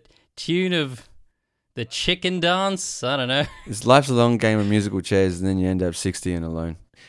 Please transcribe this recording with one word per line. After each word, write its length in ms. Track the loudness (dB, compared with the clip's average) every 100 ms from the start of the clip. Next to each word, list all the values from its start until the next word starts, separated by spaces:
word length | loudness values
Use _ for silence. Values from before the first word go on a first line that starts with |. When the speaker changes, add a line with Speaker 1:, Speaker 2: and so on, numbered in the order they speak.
| _ _ _ -12
Speaker 1:
tune 340 | -2 0 2
of 340 | 0 -2 -6 -16 -20 -20 _ _ _ _ -10
the 100 | -8
chicken 540 | -4 -2 0 0 0
dance? 640 | 0 2 0 -2 -6 -6
I 140 | -2 -2
don't 100 | 0
know. 180 | 0 -2 -6
<laughs> 100 | -12
Speaker 2:
It's 180 | -4 4
life's 240 | 6 6
a 40 |
long 240 | 4 4 4
game 220 | 2 2
of 80 | 2
musical 340 | 2 0 -2
chairs, 380 | 0 2 2 0
and 80 | -2
then 100 | 0
you 120 | 0
end 140 | 0
up 120 | -2 -4
sixty 380 | -4 -4 -4
and 120 | -6 -6
alone. 320 | -6 -6 -10 -16 _